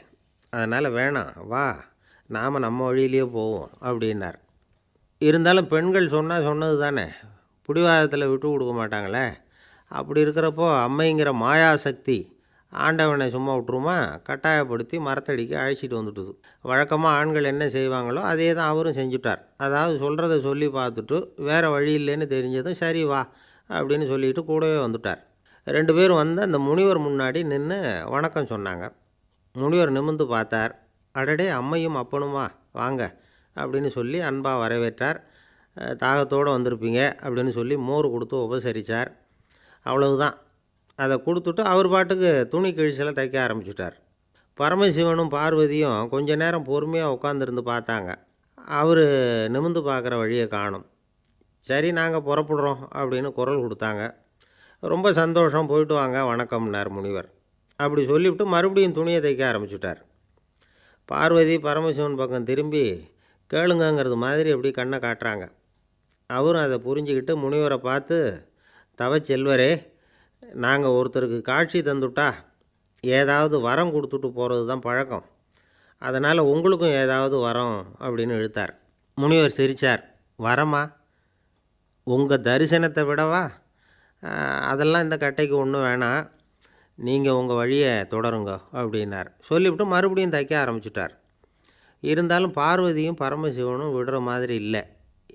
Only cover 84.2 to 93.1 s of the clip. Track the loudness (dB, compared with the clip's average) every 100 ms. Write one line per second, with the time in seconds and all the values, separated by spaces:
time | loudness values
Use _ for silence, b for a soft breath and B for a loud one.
84.2 | -10 -6 -4 -2 -2 0 2 2 0 0
85.2 | -2 0 0 0 0 0 0 0 0 -2
86.2 | -4 _ _ _ b b b -8 -2 0
87.2 | 2 2 2 0 2 2 2 0 -2 -2
88.2 | -2 -2 -4 -8 -8 -8 -4 -4 -4 -6
89.2 | -10 -14 -2 2 2 2 0 2 2 0
90.2 | 0 -2 0 -2 0 -4 -6 -8 -8 -10
91.2 | _ _ b b b b b b -2 0
92.2 | 2 2 0 0 2 2 2 0 -2